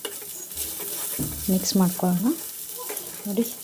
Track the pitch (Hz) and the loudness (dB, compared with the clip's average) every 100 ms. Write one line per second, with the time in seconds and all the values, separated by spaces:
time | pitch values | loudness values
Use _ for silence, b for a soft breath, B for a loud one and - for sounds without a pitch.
0 | - - - - - - - - - - | -8 -8 -10 -10 -8 -4 -4 -4 -4 -4
1 | - - 151 - - 185 - 190 180 180 | -2 -2 -2 -2 2 2 6 6 6 4
2 | 180 175 233 330 - - - 494 480 415 | 4 4 4 2 -2 -8 -8 -8 -6 -6
3 | - - 208 202 233 - | -6 -8 -2 0 0 -2